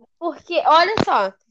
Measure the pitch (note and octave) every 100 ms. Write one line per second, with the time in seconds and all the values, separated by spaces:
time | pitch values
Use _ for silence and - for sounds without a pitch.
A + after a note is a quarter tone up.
0 | _ - E4+ C#4 - E4+ - D#4+ F4 A4
1 | - C4 F#3+ - _